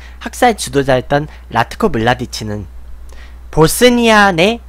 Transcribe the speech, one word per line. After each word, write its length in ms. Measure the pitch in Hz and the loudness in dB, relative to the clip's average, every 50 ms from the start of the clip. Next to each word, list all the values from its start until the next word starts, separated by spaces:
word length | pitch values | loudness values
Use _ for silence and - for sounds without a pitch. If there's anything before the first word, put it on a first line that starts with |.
| - - - - | -14 -18 -18 -16
학살 360 | - 240 - - 254 247 214 | -14 -14 -4 0 0 0 2
주도자였던 720 | - - - 127 139 135 139 131 127 120 - 143 143 151 - - - - - | 0 -4 -4 -2 -2 0 0 0 0 0 -2 -2 -2 -2 -4 -10 -18 -16 -4
라트코 400 | - 113 117 - - - 240 107 | -2 -2 -2 -2 -2 -2 -2 -2
물라디치는 760 | - 113 110 120 123 120 123 - - - 110 107 104 104 95 - - - - - - - - - - - - - - - - - | 0 0 0 0 0 -2 -4 -8 -10 -10 -10 -8 -8 -10 -10 -12 -16 -18 -18 -16 -16 -18 -16 -18 -18 -18 -18 -20 -20 -20 -18 -4
보스니아 800 | - 156 156 156 - - 240 247 240 240 233 226 220 214 202 196 | 0 2 2 2 4 4 4 4 4 4 4 4 4 6 4 4
내 300 | 175 160 180 208 233 233 - | 4 2 2 2 0 -2 -8